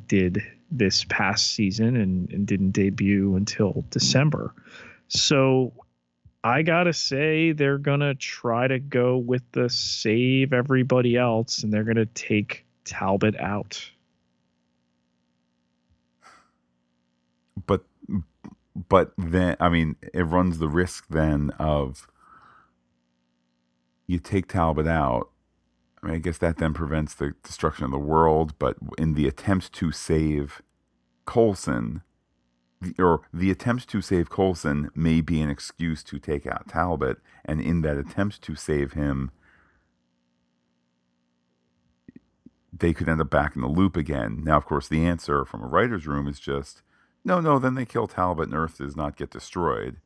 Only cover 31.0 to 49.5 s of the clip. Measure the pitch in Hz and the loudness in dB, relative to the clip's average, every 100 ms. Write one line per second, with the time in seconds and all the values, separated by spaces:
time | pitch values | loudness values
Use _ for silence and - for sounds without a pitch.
31 | _ _ - 120 113 92 - 60 57 78 | _ _ -2 2 4 2 -2 -4 -4 -8
32 | - _ _ _ _ _ _ _ 90 - | -12 _ _ _ _ _ _ _ -8 2
33 | 90 80 - 85 95 90 120 123 - 107 | 4 4 0 -2 0 0 -2 -4 -4 -6
34 | - 92 82 - 95 87 78 73 76 76 | 0 0 0 0 0 0 -2 -2 -2 -2
35 | 82 82 80 80 76 71 - - 82 78 | 2 2 2 0 -2 -4 -10 -8 -6 -6
36 | - 71 - 73 65 - - 80 90 78 | -8 -12 -6 -6 -4 -8 -6 -2 -2 0
37 | 65 58 _ - - 78 73 85 78 71 | -2 -4 _ -16 -6 -4 -2 0 0 -2
38 | 69 - 101 - - 76 - 73 71 78 | -4 -4 -4 -6 -12 -10 -2 -2 -2 -2
39 | 73 67 67 - _ _ _ _ _ _ | -2 -2 -4 -10 _ _ _ _ _ _
40 | _ _ _ _ _ _ _ _ _ _ | _ _ _ _ _ _ _ _ _ _
41 | _ _ _ _ _ _ _ _ _ _ | _ _ _ _ _ _ _ _ _ _
42 | - - _ _ - _ _ 90 85 80 | -20 -20 _ _ -20 _ _ 0 0 2
43 | 78 80 76 76 73 71 62 80 95 85 | 0 0 2 2 2 -2 -2 2 2 2
44 | 73 71 55 57 78 73 - 76 - 80 | -2 -4 -4 -4 2 2 2 -2 0 0
45 | 82 85 - 71 65 52 60 82 120 104 | 2 0 -2 -2 -2 -8 -2 0 0 -2
46 | 76 71 71 71 - 69 67 - _ _ | -4 -4 -4 -8 -6 -6 -6 -16 _ _
47 | _ _ - 180 160 139 127 127 120 123 | _ _ -2 0 2 2 2 -2 -4 -4
48 | 107 - 90 80 78 76 80 - 69 73 | -4 -2 -2 0 -2 -2 -4 -6 -10 -6
49 | 73 - 69 - - | -6 -6 -10 -12 -10